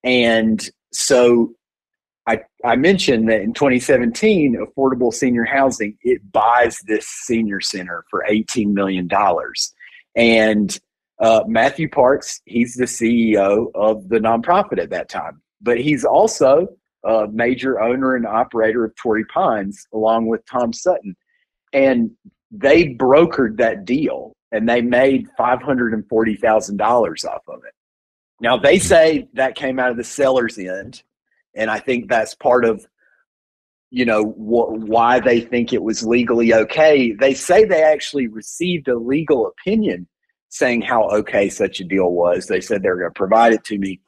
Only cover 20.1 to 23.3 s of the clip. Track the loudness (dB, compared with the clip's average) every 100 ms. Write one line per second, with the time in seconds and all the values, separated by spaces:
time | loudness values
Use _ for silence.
20.1 | 0 0 -4 _ -4 -4 -2 -2 -2 -6
21.1 | -18 _ _ _ _ _ 2 2 2 -2
22.1 | _ -20 _ _ -4 4 4 4 0 4
23.1 | 4 4